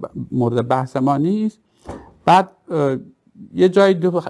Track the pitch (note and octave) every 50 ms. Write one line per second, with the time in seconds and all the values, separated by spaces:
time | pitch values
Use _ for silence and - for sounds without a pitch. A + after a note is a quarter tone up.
0 | - - - - B2 - C#3 B2+ A#2+ A#2 A#2 A#2+ A#2 A#2 B2+ C3 C3 B2+ - C3+
1 | C3 C#3 C#3 C#3 D3+ F3+ G#3 G#3+ A3 G#3+ - _ _ _ _ _ - - - -
2 | - - _ _ - - E3+ F#3+ F#3+ F#3 _ _ _ - E3+ D#3 C#3+ C#3 C3+ -
3 | - - _ _ _ _ _ - - - - - F3+ F#3 F3+ G3 G3 G3 G3 E3+
4 | F3 F3+ F3 E3+ -